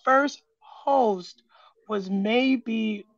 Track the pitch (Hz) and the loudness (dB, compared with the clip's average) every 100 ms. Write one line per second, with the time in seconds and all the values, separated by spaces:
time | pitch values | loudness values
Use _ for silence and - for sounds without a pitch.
0 | - 269 285 - _ _ - - - 269 | 2 2 2 -4 _ _ -20 -8 0 2
1 | 233 190 175 - _ _ _ _ - 208 | 2 0 -6 -20 _ _ _ _ -8 -8
2 | 185 196 202 240 262 262 233 226 220 202 | -4 -2 0 2 2 0 -2 -4 -4 -6
3 | - | -12